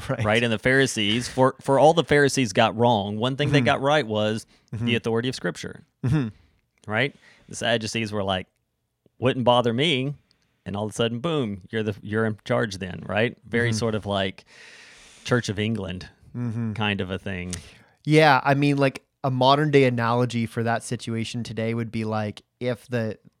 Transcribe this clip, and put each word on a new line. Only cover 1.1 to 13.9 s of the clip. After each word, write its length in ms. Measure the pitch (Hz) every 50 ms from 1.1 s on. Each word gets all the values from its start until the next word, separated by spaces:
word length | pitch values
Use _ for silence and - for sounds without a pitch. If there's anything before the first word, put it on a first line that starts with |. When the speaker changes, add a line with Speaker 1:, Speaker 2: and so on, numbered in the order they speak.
| 107 123 123 -
Speaker 2:
for, 280 | - 127 131 131 - -
for 180 | - - 139 131
all 120 | 135 156
the 120 | 165 170 143
Pharisees 480 | - 151 147 143 135 - 139 131 101
got 240 | 92 123 113 107 90
wrong, 400 | 113 120 120 120 104 98 104 104 107
one 160 | 117 127 139
thing 140 | 131 147 131
they 80 | 143 143
Speaker 1:
Mm-hmm. 60 | 120
Speaker 2:
got 140 | 131 139 110
right 240 | 131 139 151 156 120
was 400 | 110 107 107 107 107 110 113 - - _ _ _ _
Speaker 1:
Mm-hmm. 120 | - 104 117
Speaker 2:
the 80 | 117 120
authority 340 | 113 - 117 113 117 120 131
of 60 | 127
Scripture, 500 | - - 175 160 - - - - - - _ _ _ -
Speaker 1:
Mm-hmm. 240 | - 147 156 127 107 - _ _ _ _ _ _ _ _ _ _
Speaker 2:
right? 280 | - 104 110 131 139 - _ _ - _ _ _ -
The 80 | -
Sadducees 540 | - 117 113 117 117 117 104 - 117 113 104
were 100 | 104 107 95
like, 220 | 98 95 92 98 - _ _ _ _ _ _ _ _ _ _ _ _ _ -
"Wouldn't 260 | 117 127 127 131 117
bother 280 | 120 120 123 113 120
me." 420 | 113 123 147 175 147 127 131 143 143 - _ _ _ _ _ _ _ _ _
And 100 | - 101
all 80 | 104 107
of 60 | 107
a 40 | -
sudden, 240 | - 117 117 117 120
boom, 420 | 120 170 160 151 127 104 101 95 95 -
you're 120 | - 113
the, 120 | 107 107 98 -
you're 220 | - 101 107 110 110
in 120 | 110 107 - _
charge 340 | - 120 123 120 107 98 87
then, 240 | 95 90 90 - -
right? 300 | - 98 104 113 120 - - _
Very 240 | - - 117 117 117
Speaker 1:
Mm-hmm. 80 | 113 107
Speaker 2:
sort 160 | 120 113